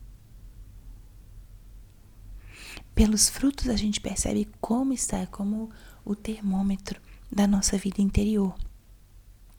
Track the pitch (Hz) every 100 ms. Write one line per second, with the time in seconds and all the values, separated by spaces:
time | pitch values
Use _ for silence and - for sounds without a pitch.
0 | - - - - - - - - - -
1 | - - - - - - - - - -
2 | - - - - - - - - - -
3 | 214 208 - - 277 277 254 208 208 208
4 | 202 196 - 208 208 - - 233 269 247
5 | - 196 185 - 202 214 220 - - -
6 | - 208 - 220 202 190 196 196 - -
7 | - - - - 202 202 - 196 190 196
8 | 196 208 208 214 190 - - - - -
9 | - - - - -